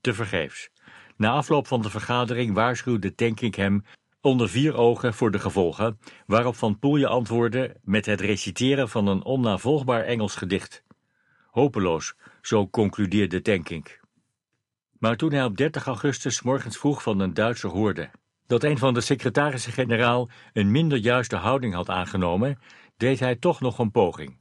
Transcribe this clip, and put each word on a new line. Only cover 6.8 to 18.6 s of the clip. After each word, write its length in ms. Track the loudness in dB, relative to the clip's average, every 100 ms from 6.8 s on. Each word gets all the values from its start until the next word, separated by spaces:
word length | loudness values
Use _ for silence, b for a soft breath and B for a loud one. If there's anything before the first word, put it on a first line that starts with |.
| 2 2 2
antwoordde 680 | 0 0 0 0 0 -4 -8
met 240 | 0 0 0
het 140 | -2
reciteren 680 | 0 -2 -4 -2 0 2 0
van 180 | 0 0
een 180 | 0
onnavolgbaar 800 | -2 0 0 0 0 0 2 0
Engels 320 | 0 -2 -2 -4
gedicht. 480 | -2 -2 -4 -20 _ _ _ _ _ _ _
"Hopeloos," 640 | 0 2 2 0 0 -4 -14 B B
zo 280 | 0 0 0
concludeerde 760 | 0 0 0 0 2 0 0
Tenkink. 560 | 0 -2 -2 -12 -14 -20 _ _ _ _ _ _ _ _ _ _
Maar 180 | -2 0
toen 160 | 0
hij 120 | 0
op 120 | -2 0
dertig 300 | -2 -2 -6
augustus 500 | -2 -2 -2 -4 -4
's 60 |
morgens 360 | -2 -2 -4 -4
vroeg 240 | -2 -2
van 180 | -2 0
een 140 | 0
Duitser 360 | 0 0 0 -4
hoorde 400 | 0 0 -2 -8 -14 _ _ _
dat 180 | 2